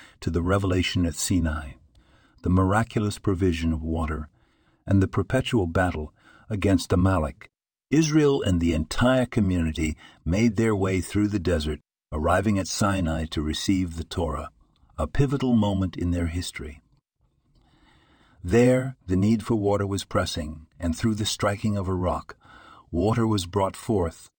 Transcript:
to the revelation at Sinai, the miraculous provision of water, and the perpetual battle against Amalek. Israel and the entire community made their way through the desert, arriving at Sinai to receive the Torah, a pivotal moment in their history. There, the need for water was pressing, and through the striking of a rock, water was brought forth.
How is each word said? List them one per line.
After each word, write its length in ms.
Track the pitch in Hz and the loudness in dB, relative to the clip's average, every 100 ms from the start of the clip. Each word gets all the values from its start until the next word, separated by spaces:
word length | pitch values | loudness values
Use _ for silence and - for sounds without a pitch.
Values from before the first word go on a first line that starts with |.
| - - | -20 -8
to 80 | - | -4
the 140 | 82 | -2
revelation 600 | 85 98 98 92 90 92 | 0 0 2 0 0 0
at 120 | 85 - | -2 -2
Sinai, 560 | - 87 80 76 73 - _ _ _ _ _ _ | -2 0 0 -4 -8 -16 _ _ _ _ _ _
the 80 | - | 0
miraculous 640 | 92 95 104 113 117 104 - | 2 4 2 0 -2 -4 -4
provision 560 | 107 87 92 80 82 | -2 2 2 0 -2
of 80 | 80 | -2
water, 480 | 80 82 76 76 76 _ _ _ _ _ - | -4 -4 -4 -6 -10 _ _ _ _ _ 0
and 160 | 98 | 2
the 60 | 95 | 2
perpetual 580 | - 92 131 - 117 85 | 0 -2 -2 0 0 0
battle 480 | 90 90 78 76 _ _ - - | 0 0 -2 -8 _ _ -18 -8
against 460 | 107 98 92 - | -2 2 2 2
Amalek. 560 | 92 95 92 73 - - _ _ _ - | 2 4 2 -2 -8 -20 _ _ _ -2
Israel 540 | 147 160 151 147 139 | 2 4 4 4 2
and 160 | 98 87 | 0 0
the 160 | 82 80 | 2 0
entire 500 | 78 - 123 131 123 | -2 2 2 2 0
community 720 | 117 101 87 80 76 78 76 - - | 0 2 0 -2 -2 -4 -6 -12 -8
made 340 | 80 95 117 101 | -2 2 2 4
their 180 | 113 101 | 2 2
way 260 | 95 95 | 0 -2
through 280 | - 104 104 | 0 0 2
the 100 | 104 | 0
desert, 400 | 87 80 76 73 _ _ - | 0 0 -2 -6 _ _ -8
arriving 480 | 76 78 92 104 98 | -2 2 2 2 -2
at 80 | 82 | -2
Sinai 580 | - 101 95 82 80 78 | -2 0 0 -2 -4 -4
to 100 | 82 | -4
receive 540 | 76 76 - 95 90 82 | -4 -4 -2 0 -2 -6
the 80 | |
Torah, 480 | 80 - 80 71 - _ _ _ _ - | -8 -4 -4 -4 -10 _ _ _ _ -8
a 120 | - | -4
pivotal 480 | - 139 135 131 117 | 2 2 2 2 2
moment 420 | 104 98 92 87 | 2 0 -2 -2
in 140 | 90 | -2
their 160 | 87 85 | -2 -2
history. 560 | 87 - - 76 71 _ _ _ _ _ _ _ _ _ _ _ _ _ _ _ _ | -4 -8 -10 -14 -14 _ _ _ _ _ _ _ _ _ _ _ _ _ _ _ _
There, 520 | 87 113 127 127 131 - - | 0 4 6 4 0 -8 -2
the 100 | 92 | 2
need 240 | 104 113 | 2 2
for 140 | - 113 | 0 0
water 320 | 101 101 98 | 0 0 -2
was 180 | 98 - | -4 -4
pressing, 640 | 104 90 - 78 78 - - | -4 -2 -6 -8 -12 -18 -8
and 160 | 85 80 | -6 -2
through 200 | 113 107 | -2 0
the 100 | 104 | -4
striking 520 | - 104 104 107 101 | -2 -2 0 -2 -2
of 100 | 92 | -2
a 80 | 92 | -2
rock, 420 | 90 - - - - - - - - | -2 -4 -8 -20 -20 -20 -20 -20 -6
water 340 | 85 101 117 113 | 0 2 2 2
was 220 | 104 87 | 0 0
brought 280 | 101 95 - | 0 0 -2
forth. 540 | - 104 85 - - | -2 0 0 -6 -20